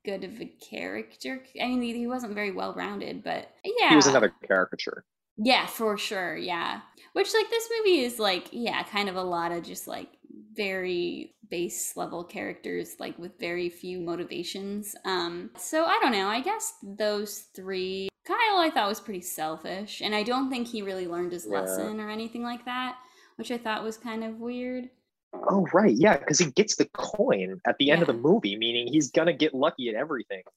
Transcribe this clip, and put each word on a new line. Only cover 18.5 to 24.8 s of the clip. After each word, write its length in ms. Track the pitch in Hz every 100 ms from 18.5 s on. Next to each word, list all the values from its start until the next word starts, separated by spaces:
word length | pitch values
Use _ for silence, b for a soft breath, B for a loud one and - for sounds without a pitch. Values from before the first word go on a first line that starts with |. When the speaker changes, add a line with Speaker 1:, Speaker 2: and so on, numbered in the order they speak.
| 392
Speaker 1:
I 100 | 320
thought, 200 | 311 208
was 100 | 214
pretty 220 | - 190
selfish, 800 | - - 156 156 175 185 208 -
and 120 | 202
I 100 | 208
don't 260 | 214 254 269
think 180 | 254 233
he 140 | 220
really 260 | 196 185 180
learned 240 | 170 175
his 160 | 175 208
Speaker 2:
Yeah. 20 |
Speaker 1:
lesson 500 | 196 185 190 208 214
or 80 | 214
anything 340 | 214 226 233
like 220 | 240 240 247
that, 340 | 254 254 240 b b b -
which 120 | 226
I 80 | 240
thought 260 | 226 214
was 140 | 220 220
kind 260 | 240 220 226
of 140 | 220
weird. 500 | 233 247 247 254